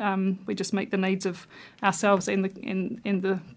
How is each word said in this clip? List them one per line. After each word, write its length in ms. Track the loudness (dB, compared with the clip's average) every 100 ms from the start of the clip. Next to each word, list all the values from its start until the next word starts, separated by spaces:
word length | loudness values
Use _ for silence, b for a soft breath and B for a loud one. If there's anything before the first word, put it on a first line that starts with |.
Um, 380 | -2 0 0 -2 -4
we 80 |
just 180 | -4 -2
meet 180 | -2 0
the 60 | 0
needs 300 | 0 0 -2
of 200 | -6 -10 B B B
ourselves 460 | 0 4 4 4 4
and 180 | 0 0
the, 200 | -2 -4
and, 320 | -2 -2 -4
and 160 | -2 0
the 200 | 0 -2 -4